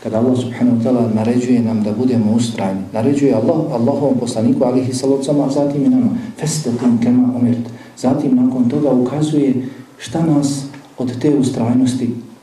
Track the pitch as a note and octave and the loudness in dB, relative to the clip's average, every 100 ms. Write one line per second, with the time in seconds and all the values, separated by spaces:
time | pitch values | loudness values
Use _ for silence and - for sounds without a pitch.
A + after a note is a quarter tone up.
0 | A2+ G#2+ B2 B2+ - - B2 A#2 B2 B2+ | -4 0 2 0 -2 0 0 2 2 0
1 | A#2 G#2+ A2 B2 B2 A#2+ A2+ A2+ G#2 G#2 | 0 0 0 0 2 2 2 0 -2 0
2 | B2+ A#2 G#2 A#2 A#2 - G2 F#2+ F#2+ A2 | 0 2 2 2 0 -4 -4 -4 -6 -2
3 | B2 C#3 C#3 A2+ A#2+ D#3+ D#3 A#2+ A#2 C#3 | 0 2 2 2 2 0 -2 0 0 0
4 | C#3 B2 A#2 A2+ A#2 - B2+ B2 - - | 0 0 -2 -2 0 2 2 0 0 -2
5 | C3+ C3+ - D3 C#3 D3 C#3+ C#3+ C3 B2+ | 0 0 0 0 0 0 0 0 2 4
6 | A2+ - - - D3+ D3+ B2+ A#2 B2 A#2 | 2 -2 -8 -6 -4 -4 -4 0 2 2
7 | A#2 B2 B2+ B2 A#2+ A#2 - - - - | 2 2 2 2 0 0 -4 -12 -20 -4
8 | B2 D3 D3 B2 B2+ B2+ A#2+ C#3+ C#3+ B2+ | -2 0 2 2 2 2 0 0 0 2
9 | B2 C#3+ D3+ D3+ C3+ B2 - - - - | 0 -2 0 0 2 0 -4 -12 -20 -18
10 | - E3 E3 C#3+ C#3 - - - - - | -8 -2 0 2 0 -4 -8 -14 -20 -8
11 | B2 A#2 D3+ C#3 A#2+ A#2+ A#2 B2+ B2+ A#2+ | -6 -2 0 2 0 0 0 2 2 0
12 | A#2 A2+ - - | -4 -6 -10 -20